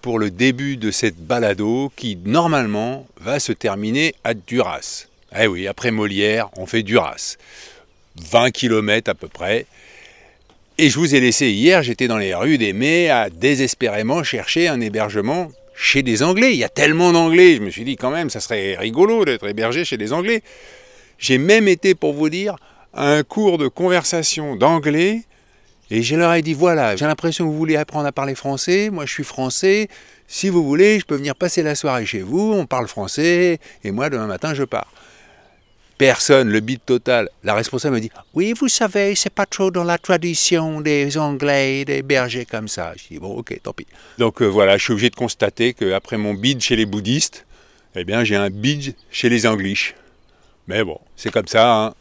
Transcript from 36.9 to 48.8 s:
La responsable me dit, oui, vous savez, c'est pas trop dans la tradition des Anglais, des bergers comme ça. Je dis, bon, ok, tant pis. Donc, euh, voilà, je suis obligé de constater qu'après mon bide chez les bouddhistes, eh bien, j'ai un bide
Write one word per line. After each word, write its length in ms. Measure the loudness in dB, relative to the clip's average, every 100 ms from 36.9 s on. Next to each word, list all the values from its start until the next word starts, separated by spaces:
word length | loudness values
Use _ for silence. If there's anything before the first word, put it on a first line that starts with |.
| -2 2 -2 -2 _
La 100 | -2
responsable 420 | -2 -2 -4 -2 -2
me 40 |
dit, 120 | -4 -14 -10
oui, 200 | -2 -2 0
vous 120 | -2
savez, 460 | 0 0 0 0 0
c'est 140 | -4
pas 160 | -4 -6
trop 240 | -2 -2
dans 140 | 0
la 140 | -2 -4
tradition 840 | 0 0 0 -2 0 0 0 -4
des 380 | 0 0 0 -2
Anglais, 680 | -2 -2 0 2 2 -2
des 180 | -2 -4
bergers 420 | 0 0 0 -4 -6
comme 240 | -8 -8
ça. 240 | -8 -8 -12
Je 120 | -18 -14
dis, 40 |
bon, 160 | -12 -10
ok, 240 | -10 -12
tant 120 | -12
pis. 120 | -14 -16 -20 -20 0
Donc, 240 | 0 2
euh, 40 | 2
voilà, 320 | 6 6 6
je 60 | 4
suis 80 |
obligé 160 | 0 0
de 60 | 0
constater 560 | -8 -2 -2 0 -2
qu'après 420 | 0 -2 -2 -4 -4
mon 180 | -4 -2
bide 260 | -2 -2
chez 160 | 0 0
les 80 | 0
bouddhistes, 600 | -2 -2 -2 -2 -6 _ -20 _ _ _ -10
eh 100 | -4
bien, 180 | -2
j'ai 140 | 0 0
un 120 | -2
bide 460 | -2 -4 -2